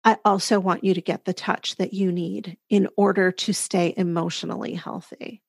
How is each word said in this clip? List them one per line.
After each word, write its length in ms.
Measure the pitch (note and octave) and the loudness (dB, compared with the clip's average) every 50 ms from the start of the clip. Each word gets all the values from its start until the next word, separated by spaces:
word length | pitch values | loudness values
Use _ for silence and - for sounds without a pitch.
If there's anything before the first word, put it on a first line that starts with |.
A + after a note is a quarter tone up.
| - | 4
I 120 | A3 G#3+ - _ | 4 2 4 _
also 360 | G#3 G3 G3 - - A3+ G3+ | 2 2 2 2 2 2 2
want 240 | F#3 F#3+ F3 - - | 2 0 0 2 2
you 80 | F#3+ F3+ | 0 0
to 60 | F3+ | 2
get 240 | - - - - _ | 0 -4 -4 -4 _
the 80 | - | -6
touch 440 | F3+ - - - - - - - - | -6 -4 -2 -2 -2 -2 -2 -8 -4
that 180 | - F#3 - G#3 | -4 -4 -4 0
you 180 | F#3+ G3 F#3 | 0 0 0
need 460 | F3 F3+ E3+ - F#3+ G#3+ G#3+ F#3 E3 _ _ _ | 0 -2 -4 -4 -6 -8 -8 -10 -14 _ _ _
in 200 | G#3+ G3+ F#3+ - - | 2 4 4 2 2
order 360 | - G3+ G3+ F#3+ G3 F#3 F#3 | 2 2 4 4 4 2 2
to 200 | F#3 - - - G3 | 2 0 -4 -4 -2
stay 400 | - - - - F#3 F3 E3+ - | -4 -4 0 0 2 2 2 2
emotionally 760 | - F#3 E3+ E3 E3+ E3 E3+ D#3+ - - - - - - - - | 0 0 0 0 0 -2 -2 -4 -6 -6 -6 -6 -6 -6 -6 -8
healthy. 680 | F3+ - - - F#3+ - - - _ - - A3+ - _ | -8 -8 -8 -10 -12 -12 -14 -18 _ -14 -16 -16 -18 _